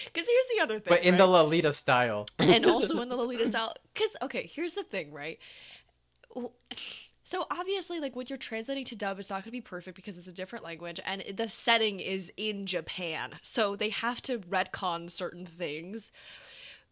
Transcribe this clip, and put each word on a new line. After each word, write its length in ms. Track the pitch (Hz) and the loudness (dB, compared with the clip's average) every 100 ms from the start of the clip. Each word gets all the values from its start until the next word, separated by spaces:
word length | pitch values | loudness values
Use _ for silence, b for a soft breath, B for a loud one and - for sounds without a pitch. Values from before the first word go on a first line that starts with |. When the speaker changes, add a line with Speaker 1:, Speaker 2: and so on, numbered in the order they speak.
| B | B
Speaker 1:
'cause 100 | - 339 | -4 4
here's 200 | 480 508 440 | 4 4 2
the 60 | |
other 180 | 302 214 | 2 0
thing, 140 | 202 175 | 4 6
Speaker 2:
But 60 | |
in 140 | 180 185 | 8 8
the 60 | |
Speaker 1:
right? 60 | 185 | 10
Speaker 2:
Lolita 440 | 180 156 165 160 | 10 8 6 4
style. 520 | 139 - 127 123 104 104 - | 2 4 4 4 0 -4 4
Speaker 1:
And 260 | - 175 | 6 8
also 340 | 185 - - 233 | 6 4 4 2
Speaker 2:
<laughs> 40 | |
Speaker 1:
in 80 | 247 | -2
the 60 | 247 | -2
Lolita 300 | 240 247 226 | -2 0 0
style. 280 | 226 226 - - | 0 -2 -6 -12
'Cause, 220 | - 427 - | -2 -2 -2
okay, 240 | 269 226 170 | -6 -6 -6
here's 220 | - 339 | -6 -6
the 100 | 311 | -6
thing, 300 | 302 196 147 | -6 -8 -8
right? 260 | 147 151 - B B B B B _ _ _ - | -10 -10 -12 B B B B B _ _ _ -14
W-, 180 | - 240 - - B B B B _ | -10 -10 -12 -16 B B B B _
so 240 | - 370 320 | -8 -6 -4
obviously, 500 | 302 370 392 - 349 | -4 -4 -2 -4 -4
like, 160 | 285 240 | -6 -6
when 80 | 254 | -8
you're 80 | 269 | -8
translating 480 | - 220 226 277 254 | -8 -8 -6 -6 -6
to 100 | 220 | -6
dub, 220 | 202 196 | -6 -6
it's 100 | 196 | -6
not 160 | 196 | -8
gonna 80 | 202 | -8
be 80 | 247 | -10
perfect 340 | - 180 175 180 | -10 -10 -12 -14
because 200 | 202 175 | -14 -14
it's 120 | 180 | -12
a 40 | |
different 320 | 175 185 233 | -10 -10 -10
language, 340 | 165 165 170 170 | -12 -10 -10 -8
and 180 | - 196 - 196 | -6 -6 -6 -6
the 140 | 226 | -4
setting 500 | - - 233 220 196 | 0 4 4 4 -2
is 320 | 175 190 170 - | -4 -6 -6 -6
in 260 | 214 202 | -6 -4
Japan. 680 | 196 180 160 - 175 156 123 156 | -4 -4 -4 -6 -6 -6 -6 -10
So 340 | - - 208 202 | -4 0 0 0
they 140 | 214 | -2
have 320 | 202 233 247 | -2 -4 -4
to 160 | - 240 | -4 -6
retcon 720 | 180 185 185 - 185 170 170 | -2 -2 -2 -4 -4 -4 -4
certain 340 | - 180 - | -6 -6 -8
things. 680 | 180 165 170 151 175 220 - B B B B B B B B | -14 -8 -6 -6 -8 -10 -10 B B B B B B B B